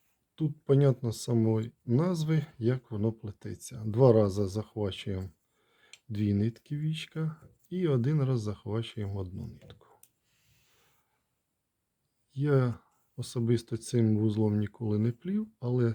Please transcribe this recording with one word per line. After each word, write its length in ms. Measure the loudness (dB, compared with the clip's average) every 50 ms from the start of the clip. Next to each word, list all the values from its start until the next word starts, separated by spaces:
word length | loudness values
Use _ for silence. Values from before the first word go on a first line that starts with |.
| _ _ _ _ _ _ _
тут, 300 | -4 -4 -4 -4 -6 _
понятно, 480 | 2 4 6 6 4 2 2 -2 -6 -6
з 100 | -6 -4
самої 500 | 0 2 2 2 2 2 0 -2 -6 -10 _ _
назви, 640 | 0 0 2 2 2 0 -2 -2 0 0 0 0 -4 -10 -2
як 320 | 0 0 0 0 -4 _
воно 220 | -6 -2 -2 -2 -2
плететься. 720 | -4 -10 -14 -14 _ -12 -12 -12 -12 -14 -16 -14 -10 -8
Два 280 | -6 2 6 8 8 8
рази 340 | 8 6 4 2 -2 -4
захвачуємо 840 | -2 -4 -6 -8 -8 _ -6 -6 -6 -6 -8 -8 -8 -6 -6 -8 -10 -12 _ _ _ _ _ _ _ _ _ _ _ -20 _ _ _
дві 260 | -4 -2 0 0 2
нитки 420 | 2 0 0 -2 -6 _ _ -8
вічка 600 | -6 -4 -4 -4 -6 -10 -12 _ -6 -6 -6 -6 -8 -18 -20 _ _ _ _
і 200 | -6 -2 0 2
один 360 | 2 2 2 2 2 2 2
раз 160 | 2 0 0
захвачуємо 800 | -2 -4 -8 -8 _ -6 -4 -4 -4 -6 -8 -8 -8 -6 -6 -6
одну 260 | -6 -8 -8 -10 -12
нитку. 400 | -12 -14 -16 -20 -20 -20 _ -20 _ _ _ -20 _ _ _ _ _ _ _ _ _ _ _ _ _ _ _ _ _ _ _ _ _ _ _ _ _ _ _ _ _ _ _ _ _ _ _ _ _ _ _ _ _ _ _ _ _ _
Я 460 | -4 0 2 4 4 4 2 -2 -6 _ _ _ _ _ _ _
особисто 600 | -14 -12 -8 -4 -4 0 2 2 0 0 -4 -10
цим 400 | -10 -8 -2 0 2 4 4 4
вузлом 420 | 2 2 0 2 2 0 2 2 0
ніколи 400 | -2 -4 -6 -8 -4 -2 -2 0
не 140 | 0 -2 -2
плів, 360 | -4 _ -6 -4 -4 -4 -6 _ _
але 340 | -6 -2 0 0 0 0